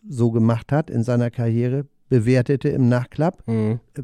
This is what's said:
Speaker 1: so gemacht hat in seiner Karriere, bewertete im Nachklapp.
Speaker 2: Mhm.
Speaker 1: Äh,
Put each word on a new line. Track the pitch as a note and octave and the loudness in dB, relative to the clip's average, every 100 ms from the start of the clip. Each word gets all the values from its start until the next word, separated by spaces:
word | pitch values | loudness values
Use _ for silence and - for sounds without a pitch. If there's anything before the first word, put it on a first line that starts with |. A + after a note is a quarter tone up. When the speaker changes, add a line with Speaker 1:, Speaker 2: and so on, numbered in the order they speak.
| G#3+ | -12
Speaker 1:
so | C#3 A#2 | 0 0
gemacht | A2+ A2+ A2+ - | 2 2 0 0
hat | C#3+ D#3 | -2 -2
in | B2 | -4
seiner | A#2 A#2+ A#2+ | 0 0 -2
Karriere, | - A#2 A2+ B2 C3+ C#3 _ _ | -2 -2 0 -2 -4 -6 _ _
bewertete | B2+ A2 B2+ A#2+ C#3 D3 | 0 4 2 2 0 0
im | C#3 B2 | 2 2
Nachklapp. | B2 B2 - D#3 - - | 2 -2 -2 -2 -2 -6
Speaker 2:
Mhm. | A2+ G#2+ A#2 _ | -2 -2 -4 _
Speaker 1:
Äh, | - | -16